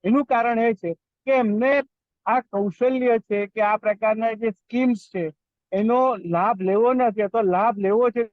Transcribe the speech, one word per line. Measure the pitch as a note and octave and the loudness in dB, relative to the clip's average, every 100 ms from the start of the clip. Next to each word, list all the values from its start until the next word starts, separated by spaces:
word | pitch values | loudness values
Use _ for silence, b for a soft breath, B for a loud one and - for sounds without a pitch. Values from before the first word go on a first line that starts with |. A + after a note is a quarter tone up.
એનું | F#3 C4 C#4+ | 2 0 2
કારણ | A#3+ A#3 A#3 | 0 0 0
એ | A#3 | 0
છે | G#3+ E3+ | -2 -6
કે | E3 _ _ - | -8 _ _ 0
એમને | C4 A3+ G#3 C4 C#4+ C#4 _ _ _ - | 0 2 0 2 0 -2 _ _ _ -2
આ | B3 | -2
કૌશલ્ય | - G3+ G3+ - B3 C4 B3 A3+ | -2 -4 -4 0 0 0 0 0
છે | _ G#3 G3+ | _ -4 -4
કે | G#3+ | -2
આ | G#3 G#3+ | 0 0
પ્રકારના | G#3+ G#3 A3 A3 A3+ | -2 -2 -2 0 -2
જે | A3 A3+ | -2 -6
સ્કીમ્સ | G3 _ A#3+ B3+ A3+ - F#3+ | -6 _ -2 0 -2 -6 -6
છે | D#3+ - _ _ _ | -6 -8 _ _ _
એનો | F#3+ A3 B3 C4 A3 | -2 0 2 2 -2
લાભ | E3+ E3+ G3+ G3+ | -4 0 0 0
લેવો | F#3 G3+ A#3+ | 0 2 2
નથી | B3+ B3 G#3 | 2 0 0
અથવા | G3+ A#3 | -2 0
લાભ | G3+ F3+ A3 G3+ | 0 2 0 0
લેવો | G3 G#3+ B3 | 0 2 0
છે | A#3+ A3+ | 0 -6